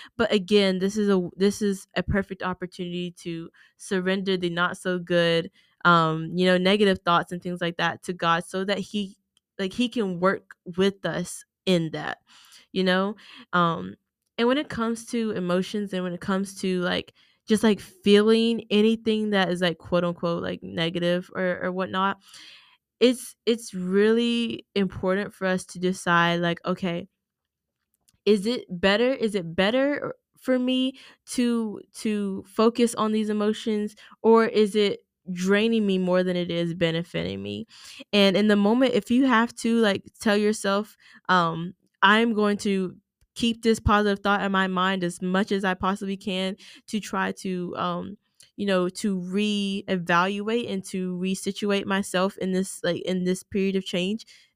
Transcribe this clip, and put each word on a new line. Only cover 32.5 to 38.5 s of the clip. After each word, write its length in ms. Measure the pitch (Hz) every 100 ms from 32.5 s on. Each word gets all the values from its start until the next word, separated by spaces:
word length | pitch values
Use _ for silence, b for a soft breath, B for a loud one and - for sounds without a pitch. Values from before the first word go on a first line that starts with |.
| - 220 233 233
on 180 | - 214
these 160 | 220 214
emotions, 640 | 214 208 220 233 214 208 B B -
or 240 | 220 226 220
is 280 | 208 214
it 260 | 214 202 - _ _ -
draining 540 | 175 185 202 226 226 202
me 120 | 190
more 240 | 180 185
than 140 | 185 180
it 140 | 175
is 240 | 170 170
benefiting 680 | 170 165 165 175 165 175 196
me?" 240 | 202 202 226 B B B -
And 240 | 208 196 196
in 120 |
the 80 | 214